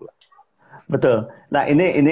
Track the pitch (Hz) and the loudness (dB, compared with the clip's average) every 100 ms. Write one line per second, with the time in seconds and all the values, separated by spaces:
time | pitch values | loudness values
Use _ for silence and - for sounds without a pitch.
0 | - - _ - _ _ _ - - - | -14 -20 _ -20 _ _ _ -20 -8 -2
1 | 147 113 110 - - 143 139 147 180 - | 0 0 -4 -14 -6 -4 0 2 2 2
2 | 143 | 2